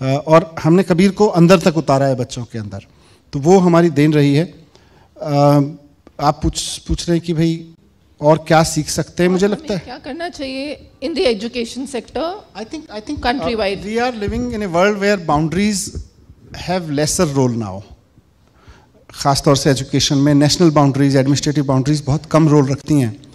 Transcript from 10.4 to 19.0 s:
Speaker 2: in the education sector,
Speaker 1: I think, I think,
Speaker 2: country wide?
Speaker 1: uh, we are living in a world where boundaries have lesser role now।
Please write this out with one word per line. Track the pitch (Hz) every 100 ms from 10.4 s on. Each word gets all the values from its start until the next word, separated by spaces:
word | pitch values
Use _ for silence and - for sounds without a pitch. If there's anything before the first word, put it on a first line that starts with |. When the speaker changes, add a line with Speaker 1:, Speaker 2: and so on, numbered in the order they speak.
| 269 269 285 269 - _
Speaker 2:
in | 262
the | 330 269 214
education | 233 247 233 240 269
sector, | 233 214 240 320 403 - 185
Speaker 1:
I | 226
think, | 311 -
I | 214
think, | 214 294
Speaker 2:
country | 247 254 - 220
wide? | 202 196
Speaker 1:
uh, | 190
we | 226
are | 247 226
living | 202 226 247 226
in |
a | 208
world | 165 202 208
where | 202 208 160
boundaries | 147 160 170 208 202 - - - _ - _ - - -
have | 185 160 143
lesser | 151 - 165 139
role | 127 117
now। | 104 92 - - _ _ _ _ _ _ - - _ _